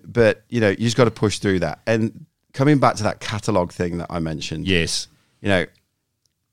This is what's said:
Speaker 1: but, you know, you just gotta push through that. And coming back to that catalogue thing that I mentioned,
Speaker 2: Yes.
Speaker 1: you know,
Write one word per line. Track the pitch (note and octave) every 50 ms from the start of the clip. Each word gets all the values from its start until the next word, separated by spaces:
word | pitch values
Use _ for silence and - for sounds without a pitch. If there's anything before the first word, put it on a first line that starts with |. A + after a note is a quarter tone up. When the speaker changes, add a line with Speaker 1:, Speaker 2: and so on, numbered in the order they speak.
| -
Speaker 1:
but, | - G#2 A#2+ A#2 G#2+ G2 - _ _
you | A#2 A#2+
know, | A2 G2+
you | G2
just | - A2 A#2+ A2+
gotta | - B2+ A2+
push | - - - G#2 - -
through | - G#2 F#2+ F#2
that. | E2+ D2+ D2+ - _
And | - A2+ A2+ A2+ A2 - - - - _ _ _ _ -
coming | - C3+ D3 D3+ C#3
back | B2+ B2 -
to | - G#2+
that | G#2 - -
catalogue | - - - G#2 - - G#2+ F#2+ F2+ E2+ -
thing | - F#2 F2 E2+ F2
that | E2 -
I | - F2
mentioned, | E2 D#2+ D#2+ D2+ - - D#2+ D#2 E2+
Speaker 2:
Yes. | F#2+ F#2+ E2+ E2 D#2+ - - - - _ _ _ _ _ _ -
Speaker 1:
you | G#2
know, | G2 F2+ D#2+ - _ _ _ _ _ _ _ _ _ _ _ _ _ _ _ _